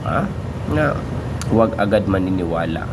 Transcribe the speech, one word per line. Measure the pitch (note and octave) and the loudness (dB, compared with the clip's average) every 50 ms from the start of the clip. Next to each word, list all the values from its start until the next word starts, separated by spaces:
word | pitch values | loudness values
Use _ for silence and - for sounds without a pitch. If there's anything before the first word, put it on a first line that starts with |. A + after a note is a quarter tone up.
| - | -2
ha? | - D#2+ A2+ F#3+ G3+ - - - - - - - - D3+ | 0 0 0 0 0 -4 -6 -6 -6 -6 -6 -4 -2 0
Na | D3+ D#3 C#3 - D3+ - - - - - - - - - - | 2 2 2 0 -2 -4 -4 -6 -6 -4 -4 -4 -4 -2 2
huwag | - A2 A2+ A2 - - | 4 4 4 4 4 0
agad | G#2 G#2 G#2+ G#2+ G2+ G2 | 0 2 4 2 2 4
maniniwala | G2 F#2+ F#2 F#2 F#2 F#2 F2+ E2 E2 E2 E2+ E2 D#2+ D#2 - - | 2 2 2 2 0 0 0 0 0 0 0 -2 -2 -4 -4 -6